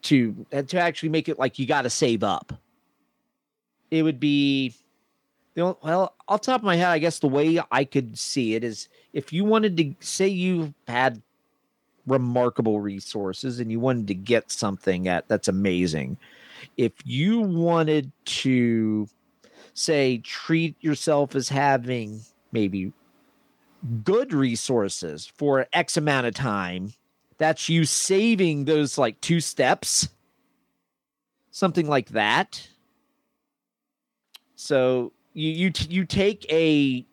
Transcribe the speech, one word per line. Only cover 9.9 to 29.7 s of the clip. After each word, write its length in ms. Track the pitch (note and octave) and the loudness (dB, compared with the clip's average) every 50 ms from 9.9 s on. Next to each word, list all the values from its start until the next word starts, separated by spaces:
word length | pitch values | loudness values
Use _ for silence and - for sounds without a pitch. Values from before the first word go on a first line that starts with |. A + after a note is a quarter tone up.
| - _ | -2 _
say 260 | - - - - F#3 G3 | -12 -10 -2 0 0 0
you 460 | G3+ F3+ F3+ F#3 F#3 E3+ D#3+ D3 C#3+ _ _ - | 2 0 0 0 0 0 -2 -4 -8 _ _ -4
had 320 | A#2+ B2 C3 C3 A#2+ G#2+ - _ _ _ _ _ _ _ _ _ _ _ _ _ _ _ _ | 0 2 2 2 0 -2 -16 _ _ _ _ _ _ _ _ _ _ _ _ _ _ _ _
remarkable 760 | B2+ C3 C3+ B2+ B2 A#2+ B2 B2 B2 - - A2+ A2 G#2+ G#2 | 0 0 0 2 0 2 2 2 2 2 0 0 2 2 0
resources 800 | G2+ G#2 G2 G2 - - - A2 G2+ F#2+ F#2 - - C3 A#2+ A#2+ | -2 -6 -8 -8 -12 -10 -8 -6 -6 -6 -6 -6 -8 -8 -6 -6
and 100 | B2 A2+ | -6 -6
you 80 | A2 A#2 | -4 -2
wanted 280 | A#2 C3 B2+ A#2+ A2 G2+ | 0 0 0 0 -2 -4
to 80 | G2+ | -6
get 360 | F2+ G2 A2 A#2+ A2+ - _ | -6 0 2 2 2 2 _
something 560 | - - - G#2 G2 F#2 - F#2+ F#2 F2+ F#2 F#2 | -8 -4 -4 -4 -4 -2 -2 -2 -2 0 -2 -2
at, 220 | F2 E2+ - _ | -2 -2 -2 _
that's 180 | G#2+ G2+ - - | -2 -2 0 0
amazing. 680 | F#2+ F#2+ G2 G2 F2+ F2 F2+ F2+ D2+ D#2 C#2 C2 - - - - - - - - - - - - _ | 0 0 2 2 2 2 0 0 0 -2 -4 -6 -8 -12 -14 -20 -20 -20 -20 -20 -20 -20 -20 -14 _
If 180 | - C3 A2 - _ - | -2 -2 -2 -2 _ -12
you 340 | C3+ A#2+ C3 D#3 G3 A3 A#3 | -6 -2 0 0 2 2 0
wanted 720 | A3 G3 F3 E3 E3+ E3+ E3+ E3 D#3+ D#3 D#3 D3+ C3+ C3+ - _ _ | 0 0 0 0 0 2 2 2 2 2 2 0 0 -4 -14 _ _
to, 840 | - - - - C3 C3 B2+ A#2+ A#2+ A#2 A2+ A2 G#2+ G#2+ G#2+ G#2 G2+ _ _ _ _ _ _ _ - _ - - - _ | -8 -8 -4 0 2 2 2 2 2 2 2 2 0 0 -2 -2 -4 _ _ _ _ _ _ _ -20 _ -20 -20 -18 _
say, 440 | - - - D#3+ C#3+ C#3 C3 B2+ A#2 | -6 -2 0 2 2 2 2 0 -2
treat 580 | - - - - - - E3 D#3+ E3 D#3 C#3+ _ | -4 -10 -14 -14 -2 0 0 2 2 0 -4 _
yourself 540 | - D#3+ D3 - - - D3+ C#3+ C#3+ C3+ - | -2 -2 -2 0 0 0 2 2 2 0 -2
as 120 | C#3 B2 - | -4 -4 -2
having 760 | C#3 C#3 C#3+ C#3+ C3+ C3 A#2+ B2 B2+ A#2+ A2+ G#2 G#2+ G#2+ G#2+ - _ _ _ _ | 0 2 4 4 4 2 0 -2 -4 -4 -4 -8 -10 -14 -16 -20 _ _ _ _
maybe 400 | - A#2 G#2+ G2 F#2 G2 F#2 G2+ - _ _ _ _ _ _ _ _ _ _ _ _ _ _ _ _ _ - B2 A#2 A2+ G#2+ | -2 0 0 0 0 -4 -6 -6 -10 _ _ _ _ _ _ _ _ _ _ _ _ _ _ _ _ _ -8 -6 -6 -2 0
good 300 | - F#3+ A3+ C#4 C4+ F#3 | 2 2 2 2 0 0
resources 920 | C#3+ C3+ B2+ A#2 A2+ - - C3 A#2 G2+ G2 - - - E2 D2+ D#2 - | 0 2 2 0 -2 -2 0 0 0 0 0 -4 -6 -8 -10 -10 -12 -14
for 420 | - _ _ D3 C#3+ C#3 C3+ B2+ - | -18 _ _ 0 2 2 2 0 0
X 260 | - E3+ E3+ - - E3+ | 0 0 0 0 -2 -2
amount 280 | D3+ D3+ C#3+ C3+ B2 | 0 2 2 2 0
of 80 | A#2 G#2 | -2 -2
time, 600 | - C3+ B2 G#2 G2+ F#2+ F2+ F2+ F#2 F#2 G#2 A2 _ _ _ _ _ _ _ _ _ | -2 -4 -2 -2 -2 -4 -4 -6 -8 -8 -10 -12 _ _ _ _ _ _ _ _ _
that's 300 | D#3 D#3 D#3+ - - - | 0 0 0 -2 -2 0
you 160 | E3 E3 D#3+ | 2 2 2
saving 840 | C#3+ - - - - F#3+ F#3+ G#3+ A#3 A#3 F#3 G3 E3+ D#3 C#3+ C#3 | 2 0 -2 0 0 2 2 4 2 2 2 2 0 0 -2 0
those, 320 | C3+ D#3+ D3+ D3 C3+ - - | 2 2 2 2 0 0 0
like, 220 | C3+ A#2 A2 _ | 0 0 0 _
two 220 | - - E3+ E3+ | -2 0 0 0
steps, 680 | D#3 - - - C3+ B2+ | 0 -4 -2 0 2 2